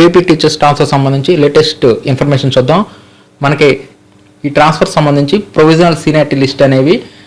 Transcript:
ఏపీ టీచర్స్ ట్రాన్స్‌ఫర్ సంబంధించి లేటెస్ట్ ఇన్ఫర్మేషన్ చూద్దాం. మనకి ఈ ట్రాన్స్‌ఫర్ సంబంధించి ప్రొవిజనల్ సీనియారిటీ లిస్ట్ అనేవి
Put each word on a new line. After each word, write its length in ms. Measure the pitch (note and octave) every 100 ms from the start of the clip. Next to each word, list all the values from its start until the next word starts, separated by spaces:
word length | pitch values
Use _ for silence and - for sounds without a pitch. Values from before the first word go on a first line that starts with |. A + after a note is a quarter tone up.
ఏపీ 160 | E3+ F3+ E3+
టీచర్స్ 280 | D#3 D3+ -
ట్రాన్స్‌ఫర్ 280 | D3 C#3+ C3+
సంబంధించి 400 | C#3 C3+ C3+ C3+ E3+
లేటెస్ట్ 420 | D3 D#3 - - C3+ A2 -
ఇన్ఫర్మేషన్ 420 | B2+ C#3+ C3+ C3+
చూద్దాం. 260 | B2+ B2 F3 G#3+ - - _ _ _
మనకి 240 | C#3 D3 D3 - - _ _ _ _ _ C#3+
ఈ 40 | D3
ట్రాన్స్‌ఫర్ 340 | D3+ D#3 -
సంబంధించి 420 | E3 D3 C#3+ C#3+ G#3 - -
ప్రొవిజనల్ 420 | D#3 D#3+ F3 D#3+
సీనియారిటీ 340 | D#3+ D3+ C#3+ C3+
లిస్ట్ 200 | C3+ - C3+
అనేవి 280 | C3 C#3 A#3 - -